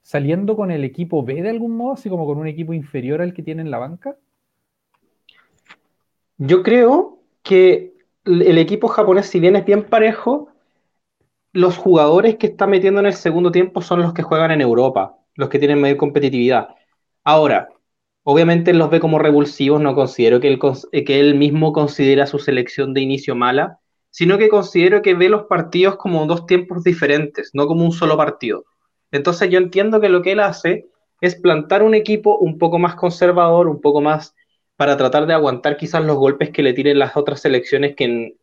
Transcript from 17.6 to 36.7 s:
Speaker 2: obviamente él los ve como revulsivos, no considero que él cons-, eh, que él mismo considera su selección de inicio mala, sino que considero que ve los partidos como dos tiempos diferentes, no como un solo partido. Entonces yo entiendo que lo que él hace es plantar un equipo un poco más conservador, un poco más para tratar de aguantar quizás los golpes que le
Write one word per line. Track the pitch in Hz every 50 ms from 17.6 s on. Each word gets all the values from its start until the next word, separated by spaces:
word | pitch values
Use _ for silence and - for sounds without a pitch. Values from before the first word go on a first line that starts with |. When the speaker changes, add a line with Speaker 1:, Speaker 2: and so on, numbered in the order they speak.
| 87 - - _ _ _ _ _ _ _ _ _ _
Speaker 2:
obviamente | 147 143 156 165 165 170 175 170 180 175
él | 165
los | 160 147
ve | 165 165
como | 160 160 160 151
revulsivos, | 151 151 147 147 143 143 - - 139 135 147 151
no | 151 143 127
considero | 143 131 - - - 120 113 120 123
que | 127 143
él | 135 131
cons-, | 143 143 131 135 - - -
eh, | 151 143
que | - 139 139
él | 143 147 143
mismo | 139 143 147 143 156 156 156 147
considera | 156 151 143 - - 143 135 139 139 143
su | 143 - 143
selección | - - 135 123 123 - - - 135 135 131
de | 135
inicio | 135 135 135 135 139 - 127
mala, | 120 123 123 127 139 160 175 - _ _ _ _ _ _ _
sino | - - 170 175 196
que | 196 220 214
considero | 208 208 190 - - 180 165 185 208 208
que | 208 202 185
ve | 175 180 202
los | 214 208 208
partidos | - 185 170 165 170 - 175 185 196 190
como | - - 202 175 160 156
dos | 156 170 170 170
tiempos | - 185 180 180 180 180 175 170
diferentes, | 185 170 170 160 135 143 151 156 143 - - - - -
no | 139 143
como | 147 165 165 170
un | 170 165
solo | - 160 156 156 151
partido. | 151 123 - - - 113 101 87 - _ _ _ _ _ _ _ _ _
Entonces | - 139 143 180 170 170 208 185
yo | 180 185
entiendo | 185 175 180 190 202 220 220 214 214
que | 202
lo | 180 180
que | 175 180 196
él | 214
hace | 208 196 165 - - 165 190 214 - _ _ _ _ _ _ _ -
es | 180 175
plantar | 175 - 180 160 151 151 - 190 202 214
un | 220 220
equipo | 214 214 214 214 208 - 214 208
un | - 190 160 156 156
poco | 170 160 170 170
más | 175 170 170
conservador, | - - 175 170 - 180 175 175 175 175 170 170 175 175
un | 165 147 139
poco | - 147 143 147 143
más | 151 156 151 151 - _ _ _ _ _ _ _ _ _
para | - 143 143 143 139
tratar | 131 131 143 151 151
de | 156 165
aguantar | 160 151 135 123 123 - 147 143 -
quizás | 165 160 - 165 156
los | 151 151 143
golpes | 135 135 139 - - 151
que | - - 147
le | 131